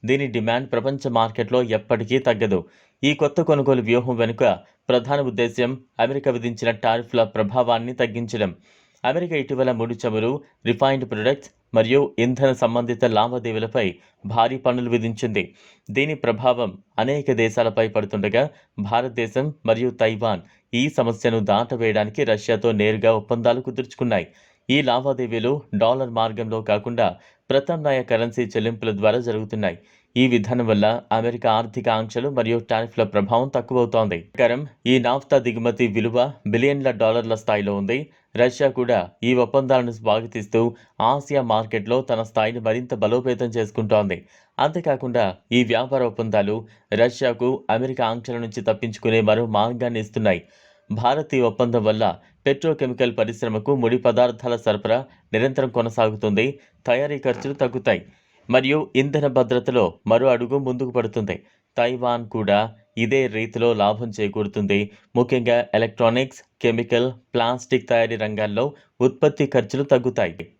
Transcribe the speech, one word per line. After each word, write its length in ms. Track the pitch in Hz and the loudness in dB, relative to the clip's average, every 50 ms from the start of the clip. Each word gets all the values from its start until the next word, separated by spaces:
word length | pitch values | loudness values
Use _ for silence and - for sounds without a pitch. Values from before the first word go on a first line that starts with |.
| - 110 | 0 0
దీని 180 | 131 139 143 131 110 | 0 0 0 -2 -4
డిమాండ్ 320 | 117 107 113 117 123 135 127 - | -4 -2 0 -2 -2 -2 -2 -4
ప్రపంచ 360 | 120 110 135 139 139 - 135 120 117 | -2 -2 -2 -4 -4 -6 -2 0 0
మార్కెట్లో 420 | 113 113 107 - 117 104 123 127 127 117 110 107 | 0 0 0 -4 -4 0 0 0 0 0 -2 -4
ఎప్పటికీ 400 | 104 - 123 110 110 104 123 131 127 - | 0 -2 -2 -2 -2 0 0 0 2 2
తగ్గదు. 320 | - 104 117 107 98 90 82 - _ _ _ _ _ _ - | 0 2 0 0 0 -2 -2 -6 _ _ _ _ _ _ 0
ఈ 100 | 139 147 147 151 | 0 0 2 0
కొత్త 180 | 143 143 - 165 160 | 0 2 0 2 2
కొనుగోలు 340 | 156 143 139 139 135 123 113 107 | 2 2 4 2 2 2 2 2
వ్యూహం 280 | 117 123 117 123 127 113 117 | 2 2 2 0 -2 0 0
వెనుక 220 | 113 117 113 135 117 92 - - _ _ _ _ _ 127 | -2 0 2 2 2 2 0 -4 _ _ _ _ _ 0
ప్రధాన 280 | 123 117 123 143 143 143 127 113 | 0 0 0 -2 -2 -2 -2 -2
ఉద్దేశ్యం 420 | 101 120 117 - - 123 120 131 127 - _ _ - 113 | -2 -2 -2 0 -2 -2 -2 -2 -8 -12 _ _ -2 -2
అమెరికా 260 | 120 139 139 139 143 127 120 | 0 0 -2 -2 -2 -2 -2
విధించిన 320 | 113 120 120 107 - 117 117 104 - | -2 -6 -6 -2 -2 -2 -2 0 0
టారిఫ్ల 360 | 120 113 117 120 117 - 120 113 101 - | 0 0 0 -2 -2 0 0 0 2 2
ప్రభావాన్ని 600 | 107 110 101 113 127 123 113 120 113 117 120 127 - 127 | -2 -2 0 2 0 2 2 2 0 0 -6 -4 -2 -2
తగ్గించడం. 500 | 117 107 117 120 110 - 113 104 95 82 - _ _ _ _ _ _ _ _ _ | -2 -2 -6 -8 -6 -2 -2 -2 -2 -4 -8 _ _ _ _ _ _ _ _ _
అమెరికా 300 | 123 135 170 180 170 160 151 135 | -2 -2 -2 -2 -2 -4 -4 -4
ఇటీవల 280 | - 139 127 131 127 123 113 | -4 -2 0 0 0 0 -2
ముడి 160 | 113 117 117 110 - | -2 -4 -6 -4 -4
చమురు, 300 | 120 107 110 107 117 131 147 - _ _ _ _ 113 | -2 -2 0 0 -2 -2 -4 -8 _ _ _ _ -4
రిఫైన్డ్ 380 | 117 - 135 135 135 135 123 107 | 0 2 2 0 0 0 -4 -6
ప్రొడక్ట్స్ 400 | - 104 107 120 143 143 - - _ _ _ _ - | -6 -2 0 0 0 0 -4 -20 _ _ _ _ 2
మరియు 240 | 113 113 113 127 139 143 - - - 117 | 2 2 4 4 4 2 2 0 0 0
ఇంధన 260 | 123 127 123 135 135 127 - | 0 0 2 2 0 2 2
సంబంధిత 440 | - 117 113 120 120 120 123 - - 120 113 | 0 0 0 0 -2 -2 -2 0 0 0 2
లావాదేవీలపై 680 | 107 107 120 123 123 110 117 110 110 110 113 - 131 110 92 87 - _ _ _ _ _ 104 113 | 2 0 0 -2 -6 -6 -6 -6 -4 -6 -4 -2 -2 -2 -2 -4 -6 _ _ _ _ _ -6 0
భారీ 240 | 117 113 120 131 131 - | 2 2 2 2 0 0
పన్నులు 260 | 131 123 123 123 120 117 | 0 0 0 -2 0 0
విధించింది. 480 | 120 110 117 113 110 - 120 110 101 90 87 - _ _ _ _ _ _ _ 107 | 0 0 -2 -4 -4 -4 -2 -2 -2 -4 -4 -8 _ _ _ _ _ _ _ -2
దీని 180 | 117 139 151 156 139 - | -2 0 0 -2 -4 -2
ప్రభావం 460 | 123 113 104 120 127 123 120 120 101 90 95 _ _ _ - 113 | -2 -2 0 2 0 2 2 0 -4 -6 -10 _ _ _ -2 -2
అనేక 300 | 127 139 147 135 - 131 110 117 | 0 0 -2 0 0 0 2 2
దేశాలపై 440 | 113 104 - 117 113 104 117 113 110 101 | 0 2 0 0 0 2 0 -2 0 0
పడుతుండగా 480 | 110 101 101 - 107 101 107 101 117 135 147 - _ _ _ _ - 104 101 | -2 -4 -2 -4 -2 -2 0 2 0 0 0 -4 _ _ _ _ -10 -6 -2
భారతదేశం 580 | 107 117 123 131 117 120 117 110 110 131 135 151 147 _ _ - | -2 -2 -2 -2 -4 -4 -4 -2 -2 -2 -2 -2 -6 _ _ 0
మరియు 220 | 113 113 120 127 120 123 117 | 0 2 0 -4 0 0 0
తైవాన్ 420 | 113 113 104 113 113 104 90 82 _ _ _ _ _ - 117 | 0 0 0 -2 -2 -2 -4 -6 _ _ _ _ _ -2 0
ఈ 20 | 131 151 147 - | 0 0 0 0
సమస్యను 420 | 127 117 117 110 - 123 113 113 104 98 | 0 0 0 0 0 0 0 0 2 2
దాటవేయడానికి 680 | 104 101 120 120 - 120 113 113 107 110 107 107 104 - 147 117 | 2 0 2 -2 -4 -2 0 0 2 0 0 -2 -2 -4 0 0
రష్యాతో 400 | 110 107 - - 117 107 98 120 113 104 | 0 -2 0 -2 -2 0 2 0 2 2
నేరుగా 300 | 104 107 107 110 98 113 113 107 | 2 2 2 2 2 2 2 2
ఒప్పందాలు 400 | 107 - 123 117 117 120 120 127 127 | 0 -2 -4 0 2 2 0 0 -2
కుదుర్చుకున్నాయి. 600 | - 117 117 131 - - - 135 120 110 95 82 - _ _ _ _ _ _ _ _ | -6 -6 -8 -8 -8 -6 -4 -2 0 0 0 -2 -4 _ _ _ _ _ _ _ _
ఈ 100 | 127 143 147 127 | 0 2 2 2
లావాదేవీలు 640 | 120 123 131 143 135 120 127 117 110 117 110 120 139 147 - - - 104 110 | 0 0 0 -2 -2 -2 -4 -4 -4 -2 -2 -2 -2 -2 -6 -6 -2 2 2
డాలర్ 300 | 113 123 131 135 123 117 117 | 2 2 0 -2 -4 -2 -2
మార్గంలో 380 | 113 113 110 104 117 110 107 110 107 107 | -2 -2 -2 -6 -6 -4 -4 -6 -2 0
కాకుండా 380 | 104 104 104 120 120 117 113 92 85 - _ _ _ _ _ _ | -2 -2 -2 -4 -2 0 0 0 0 -4 _ _ _ _ _ _
ప్రత్యామ్నాయ 480 | 131 139 139 - 170 165 151 147 139 131 123 - | 0 0 2 0 -4 -2 0 0 0 0 0 0
కరెన్సీ 340 | 123 110 117 120 113 - 123 110 - | 0 0 0 0 -2 -2 -4 -2 -2
చెల్లింపుల 360 | 117 107 113 113 110 113 113 107 98 | -2 -2 -2 -4 -2 -4 -4 -2 2
ద్వారా 180 | 101 110 107 123 123 120 | 2 2 2 2 0 -2
జరుగుతున్నాయి. 500 | 113 107 110 104 - 110 104 95 85 - _ _ _ _ _ _ _ | -4 -4 -4 -6 -6 -4 -2 -4 -4 -6 _ _ _ _ _ _ _
ఈ 80 | 123 127 131 123 | 2 4 4 4
విధానం 340 | 117 101 104 123 123 120 110 | 2 2 0 -2 -2 2 2
వల్ల 160 | 107 101 104 107 113 120 - _ 107 | 2 4 4 2 2 0 -2 _ -2
అమెరికా 320 | 113 113 120 120 120 113 120 110 110 | 0 0 -2 -4 0 0 2 2 2
ఆర్థిక 280 | 117 113 - 127 104 120 113 110 | 0 -2 -6 -4 -2 0 0 0
ఆంక్షలు 300 | 110 110 - 120 120 143 139 | -2 -4 -4 -4 -4 -2 -2
మరియు 220 | 127 117 110 117 117 117 _ | -2 0 0 0 -2 -2 _
టారిఫ్ల 320 | 117 110 113 113 - - 113 104 - | -2 -2 -2 -4 0 -2 -2 0 2
ప్రభావం 340 | 104 101 98 117 117 123 139 - | -2 0 2 2 0 0 0 -2
తక్కువవుతోంది. 640 | 135 117 - 127 127 120 117 117 117 110 104 92 85 85 - _ | -4 -4 0 0 0 0 2 2 0 0 0 -2 -6 -8 -12 _
ప్రకారం 260 | - 127 117 117 127 151 143 - _ _ 120 127 | 2 2 2 2 0 -6 -10 -14 _ _ 2 2
ఈ 20 | 131 120 | 4 4
నాఫ్తా 320 | 120 123 139 135 _ 147 139 120 | 2 0 -2 0 _ 2 2 2
దిగుమతి 400 | 123 110 117 113 120 113 - 127 117 101 | 0 -4 -2 -2 -2 0 0 0 0 0
విలువ 220 | 113 107 117 117 123 123 139 139 - _ 104 104 | 0 -2 0 2 0 0 0 -2 -8 _ -2 -2
బిలియన్ల 380 | 117 120 139 143 143 135 131 120 104 113 | 2 2 2 0 0 0 -2 0 2 0
డాలర్ల 340 | 110 110 120 113 113 113 107 110 | 2 2 0 0 -2 -4 -4 -2
స్థాయిలో 300 | - 110 104 101 101 101 101 | -2 0 0 0 0 -2 -2
ఉంది. 180 | 101 98 117 135 151 143 _ _ _ _ _ 107 120 | -2 -2 -2 -4 -4 -8 _ _ _ _ _ 2 2
రష్యా 260 | 127 123 - 147 135 - - | 2 2 2 0 0 2 0
కూడా 220 | 123 120 123 104 87 87 _ _ - 117 | 0 2 2 0 0 -2 _ _ 0 0
ఈ 20 | 127 123 123 | 2 2 2
ఒప్పందాలను 480 | 113 - 139 135 127 135 127 123 120 117 110 | 2 2 0 2 2 2 2 2 -2 -6 -6
స్వాగతిస్తూ 600 | 110 110 104 110 113 113 - 117 104 101 - 113 113 117 113 - - _ _ _ 104 113 | -2 0 0 0 -2 -6 -8 -10 -10 -2 0 0 0 0 -2 -6 -20 _ _ _ 0 2
ఆసియా 320 | 131 143 143 - 143 139 135 117 110 | 2 0 -2 -2 -2 -2 0 2 0
మార్కెట్లో 440 | 107 110 110 110 113 101 110 117 127 131 - | 0 0 -2 -4 -6 -2 0 -2 -2 0 0
తన 100 | 123 110 113 107 | -2 -2 -2 -2
స్థాయిని 300 | _ 113 110 110 117 120 110 113 | _ 0 0 0 -2 -2 -2 -2
మరింత 260 | 110 120 127 123 127 110 104 | -2 -2 -2 -6 -4 -2 0
బలోపేతం 480 | 107 113 123 123 131 123 107 120 120 113 | 2 2 2 0 0 -2 -2 -2 -4 -2
చేసుకుంటోంది. 600 | 117 110 104 - - 110 104 110 107 104 98 95 85 - _ _ _ _ _ _ - 135 | -2 -4 -4 -4 -6 -2 2 2 2 2 0 -4 -6 -8 _ _ _ _ _ _ 0 0
అంతేకాకుండా 600 | 147 156 175 165 160 139 131 - 127 120 120 110 95 90 - _ _ 120 123 | 0 0 -2 -2 -2 -2 -2 -2 -2 0 0 0 0 -2 -6 _ _ 2 2
ఈ 20 | 123 107 117 | 4 4 2
వ్యాపార 300 | 110 123 131 135 135 127 120 | 0 0 0 0 0 0 0
ఒప్పందాలు 460 | 101 - 117 110 104 107 101 101 104 113 113 - - _ _ _ - 101 117 | -2 -4 -4 0 2 0 2 0 -2 -4 -6 -12 -20 _ _ _ 2 2 2
రష్యాకు 480 | 123 123 - 139 127 120 - 123 127 127 135 - _ 107 | 2 2 0 -2 -2 0 0 0 0 -2 -2 -2 _ -2
అమెరికా 280 | 113 127 131 131 127 123 113 113 | -2 0 -4 -2 -2 -2 -2 -2
ఆంక్షల 260 | 120 113 - 120 120 117 | -4 -6 -8 -8 -8 -8
నుంచి 180 | 113 107 - 101 113 | -8 -8 -6 -2 -2
తప్పించుకునే 520 | 110 104 - 117 107 - - 117 113 113 110 107 | -2 -2 -2 -8 -8 -4 0 2 4 4 4 4
మరో 140 | 107 110 120 113 107 104 | 4 2 2 0 2 0
మార్గాన్ని 440 | 104 113 123 120 123 120 117 113 107 | 0 0 0 -2 -4 -4 -4 -4 -6
ఇస్తున్నాయి. 380 | 101 - 127 110 107 92 87 - _ _ _ _ _ _ _ _ _ | -6 -4 0 2 2 2 0 -2 _ _ _ _ _ _ _ _ _
భారత్ 400 | 104 113 117 123 135 151 151 151 - | -6 0 2 2 2 2 0 -2 0
ఈ 20 | 135 123 113 | 2 2 2
ఒప్పందం 320 | 101 - 127 120 117 120 107 110 | 2 0 -2 0 2 0 2 2
వల్ల 160 | 110 110 113 98 85 - _ _ _ _ _ | 2 2 0 -2 -2 -4 _ _ _ _ _
పెట్రోకెమికల్ 680 | 139 139 139 - 165 156 151 147 127 127 - 131 123 113 - | 0 0 0 0 -2 -2 0 -2 -4 0 0 0 0 2 0
పరిశ్రమకు 520 | 113 110 117 107 - 117 107 107 107 135 143 135 120 | -2 -2 -2 -6 -4 -2 -2 -2 0 0 0 2 2
ముడి 160 | 113 120 127 123 | 2 0 2 2
పదార్థాల 500 | 123 113 113 123 123 117 110 - 123 120 117 - | 2 4 4 2 2 0 -4 -4 -4 -4 -2 0
సరఫరా 340 | 117 104 104 101 110 110 123 135 - - _ _ _ - | 0 0 0 2 0 0 0 0 -4 -16 _ _ _ -2
నిరంతరం 360 | 110 117 135 131 139 135 131 113 123 | 0 0 0 0 0 -2 -2 0 -2
కొనసాగుతుంది, 680 | 117 117 107 - 117 110 107 104 - 107 104 101 110 135 139 - _ _ _ _ _ - | -2 -2 0 2 2 2 2 0 -2 0 2 2 0 0 -2 -6 _ _ _ _ _ -2
తయారీ 300 | 120 123 143 147 147 139 - | 0 0 0 -2 -4 -4 -2
ఖర్చులు 300 | 135 123 - - 139 139 139 139 | -2 -2 -2 -4 -8 -4 -2 -2
తగ్గుతాయి 400 | 123 117 127 107 - 107 87 - - - _ _ _ _ _ _ - 117 | -2 -2 -2 0 0 0 0 -2 -12 -20 _ _ _ _ _ _ 0 0
మరియు 240 | 131 135 131 139 151 151 - _ 127 | 2 2 2 0 0 -2 -2 _ 0
ఇంధన 260 | 135 143 139 151 147 143 127 | 0 2 0 0 0 2 2
భద్రతలో 460 | 131 127 113 123 123 120 - 127 123 107 87 80 - _ 104 | 2 2 2 0 -2 0 0 2 2 2 2 0 -4 _ 2
మరో 160 | 110 117 127 135 127 | 2 4 4 4 2
అడుగు 240 | 117 120 120 127 139 139 | 2 0 -2 -2 -2 -2
ముందుకు 280 | 127 127 123 135 127 123 | -2 -4 -4 -4 -4 -2
పడుతుంది. 400 | 123 113 110 101 120 107 98 90 - - _ _ _ _ _ _ - | -2 -2 -2 -4 -4 -4 -4 -6 -8 -8 _ _ _ _ _ _ -2
తైవాన్ 460 | 120 120 127 123 123 123 120 120 117 110 - | -2 0 0 -2 -2 -2 -2 -2 -4 -6 -6
కూడా 240 | 117 107 101 101 101 107 113 110 _ _ _ _ - 117 | -4 0 2 2 2 2 0 -6 _ _ _ _ -2 -2
ఇదే 160 | 117 120 135 131 123 104 | 2 2 2 2 0 -2
రీతిలో 320 | 110 110 110 - 120 113 120 117 107 | -4 -6 -6 -2 0 2 2 4 4
లాభం 280 | 101 101 107 104 120 117 101 | 2 2 2 0 -4 -10 -4
చేకూరుతుంది. 600 | - 107 101 98 110 107 101 - 110 104 98 202 202 104 202 - - _ _ _ | -4 -4 -4 -2 -2 -4 -4 -2 -2 0 0 0 0 0 -2 -8 -20 _ _ _
ముఖ్యంగా 400 | 123 123 120 - 127 120 120 117 120 120 - - 107 | 0 2 2 2 0 2 2 2 2 2 0 0 0
ఎలక్ట్రానిక్స్, 600 | 113 113 110 - 120 113 113 123 135 131 - - - _ _ _ - | 0 0 -2 2 2 2 2 2 -2 -2 -6 -18 -20 _ _ _ 0
కెమికల్, 460 | 123 113 113 120 117 123 117 120 131 127 110 _ _ _ | 0 0 0 -2 0 0 0 0 0 -4 -8 _ _ _
ప్లాస్టిక్ 540 | 123 117 117 123 127 - _ - 127 120 113 | 0 0 0 -2 -4 -4 _ -2 -2 0 0
తయారీ 260 | 123 117 113 110 117 107 110 | 2 2 2 0 -2 -4 -4
రంగాల్లో 400 | 107 107 104 107 107 104 107 123 147 143 - _ _ _ _ 123 | -4 -2 -2 -4 -2 -2 -2 -2 -2 -4 -10 _ _ _ _ 0
ఉత్పత్తి 400 | 131 127 - - 151 143 - 147 135 - | 0 2 2 0 0 2 2 -4 0 2
ఖర్చులు 320 | 131 113 101 - 131 139 139 139 | 0 0 0 -2 -4 0 2 2
తగ్గుతాయి. 540 | 127 120 127 107 - 107 87 82 90 85 - _ _ | 2 2 0 -2 -2 -2 -2 -4 -8 -16 -18 _ _